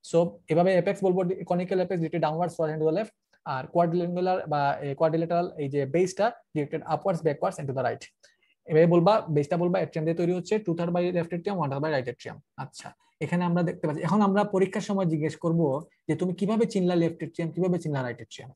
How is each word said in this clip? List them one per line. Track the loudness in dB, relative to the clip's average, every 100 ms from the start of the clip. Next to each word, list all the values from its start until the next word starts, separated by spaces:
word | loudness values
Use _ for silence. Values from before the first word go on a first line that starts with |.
| 2
So, | 2 2 -2 _
এভাবে | 2 4 4
Apex | 2 0 0
বলবো, | 2 0 -2 -2
Conical | -2 0 0
Apex | 0 -2
directed | -2 0 0
downwards | 0 -2 0
further | -2 0
into | 0
the | 0
left, | -4 _ _ _
আর | -8 -6 -2
কোয়াড্রিল্যাঙ্গুলার | 2 2 2 -2 -2 0 0 0
বা, | 0 0 0
এ, | -4
quadrilateral | 0 2 2 0 0 -2 -4
এই | -4
যে | -2 0
বেসটা | 0 0 0 -2 -2 _
directed | -4 -4 -6 -4
upwards, | -4 -2 0 0
backwards | 0 -4 -4
into | -6 -2
the | -2
right। | -4 -10 _ _ _ _ _ 0
এভাবে | 4 6
বলবা, | 6 6 4 2 0
বেসটা | 0 0
বলবা | 2 0
atrium | -2 -2
দিয়ে | -2 0
তৈরি | 0
হচ্ছে, | 0 0 -2
two | 0 -2
third | -2
by | 0 0
left | 0 -2 -4
atrium, | -4 -2
one | -2
third | -2
by | 0
right | -2 -2
atrium। | -8 -12 -16 _ -16
আচ্ছা, | -14 -14 -18 -18 _ _
এখানে | -2 0
আমরা | 2 2
দেখতে | 0 0 -4
পাচ্ছি, | -2
এখন | 0 2
আমরা | 4 2
পরীক্ষার | 2 2 0 0 -2
সময় | -2 0
জিজ্ঞেস | 0 -2 -4
করব | -2 2 2 0 -6 _ -4
যে, | -2
"তুমি | -2
কিভাবে | -2 0 0 0
চিনলা | 2 2
left | 2 0 -2
atrium, | -10 -6 -6
কিভাবে | -2 0 0
চিনলা | -2 -4
right | -4 -8
atrium?" | -14 -16 -18